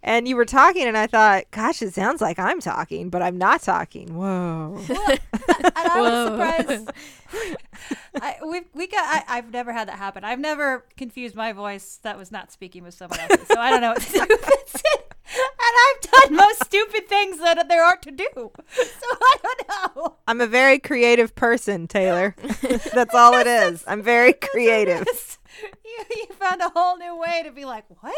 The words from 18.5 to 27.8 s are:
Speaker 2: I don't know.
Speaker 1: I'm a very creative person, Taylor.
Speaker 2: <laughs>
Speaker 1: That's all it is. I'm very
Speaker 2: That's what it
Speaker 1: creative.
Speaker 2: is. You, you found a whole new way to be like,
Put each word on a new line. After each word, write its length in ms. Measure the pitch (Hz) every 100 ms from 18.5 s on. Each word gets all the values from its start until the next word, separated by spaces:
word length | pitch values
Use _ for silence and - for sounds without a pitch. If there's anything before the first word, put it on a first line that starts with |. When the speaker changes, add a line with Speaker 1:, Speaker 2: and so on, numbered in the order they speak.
| - - - 480 - 480
Speaker 2:
I 260 | 494 508 539
don't 540 | 427 508 - 392 370 -
know. 200 | 320 _ -
Speaker 1:
I'm 120 | 233
a 60 | 240
very 320 | 240 269 269
creative 560 | - 262 240 240 226
person, 540 | - 240 233 - 196 170
Taylor. 480 | 208 190 175 196 -
Speaker 2:
<laughs> 240 | - 220 262 240 -
Speaker 1:
That's 200 | 247 240
all 200 | 240 240
it 120 | 247 240
is. 340 | 240 190 170 -
I'm 120 | 208
very 300 | 214 233 247
Speaker 2:
That's 100 | -
what 60 | -
it 40 |
Speaker 1:
creative. 560 | 554 233 220 202 170 -
Speaker 2:
is. 300 | 480 - - _ - 415 -
You, 200 | 440 466 415 453
you 100 | 440 381
found 220 | 381 370
a 80 | 349
whole 280 | 339 359 359
new 180 | 349 339
way 240 | 330 339
to 60 | 311
be 140 | 254
like, 200 | 269 226